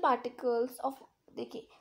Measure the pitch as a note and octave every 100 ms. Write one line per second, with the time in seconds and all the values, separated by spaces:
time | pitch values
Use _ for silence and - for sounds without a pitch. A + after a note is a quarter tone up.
0 | F4+ B3 B3 A#3+ B3+ A#3 B3 - C4+ C#4
1 | - _ _ - - - - -